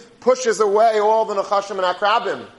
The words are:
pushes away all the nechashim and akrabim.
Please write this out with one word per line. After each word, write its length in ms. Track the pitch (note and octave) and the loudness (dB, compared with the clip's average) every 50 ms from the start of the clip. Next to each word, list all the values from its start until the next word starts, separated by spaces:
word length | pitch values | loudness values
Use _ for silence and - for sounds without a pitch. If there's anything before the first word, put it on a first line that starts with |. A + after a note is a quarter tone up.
| - - - _ | -20 -20 -20 _
pushes 400 | - A#3 B3+ B3 B3+ A3+ G#3 E3+ | 0 0 0 0 0 -2 0 0
away 400 | A3 G3+ G3 G#3+ A3+ A#3 A3 G#3+ | 0 0 2 4 2 4 2 2
all 240 | G#3 G#3+ A3 A3 A3 | 2 2 2 2 0
the 100 | G3 G#3 | -2 -2
nechashim 360 | G3 F#3+ - G#3 G3 G3 - | -4 -2 -2 -2 -2 -2 -4
and 100 | G#3 F#3+ | -6 -2
akrabim. 680 | F#3 F3+ F3+ - G#3 G3+ A3 A#3+ F#3+ G3 D3+ B2 A2 - - | -2 -2 -2 0 0 0 0 0 0 -2 -8 -8 -10 -18 -20